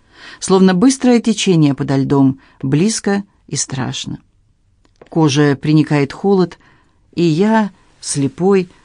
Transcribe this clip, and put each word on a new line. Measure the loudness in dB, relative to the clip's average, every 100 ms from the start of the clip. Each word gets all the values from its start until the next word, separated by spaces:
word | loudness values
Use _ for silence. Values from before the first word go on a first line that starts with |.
| _ _ -20 -12
Словно | -2 4 4
быстрое | 4 2 2 2 2
течение | 0 -2 0 2 2
подо | 0 -2 -2
льдом, | 0 2 0 -2 _ _
близко | -4 -2 -2 -2 -4 -4 -6 _ _
и | -10
страшно. | -8 -8 -8 -8 -12 -14 _ _ _ _ _ _ _ _
К | -8
коже | 0 0 2 0 0
приникает | 0 0 2 0 -2
холод — | -4 0 0 0 -6 _ _ _ _ _ -2
и |
я, | -2 0 0 0 -2 -8 _ _
слепой, | -10 -4 -4 -2 0 0 -2 _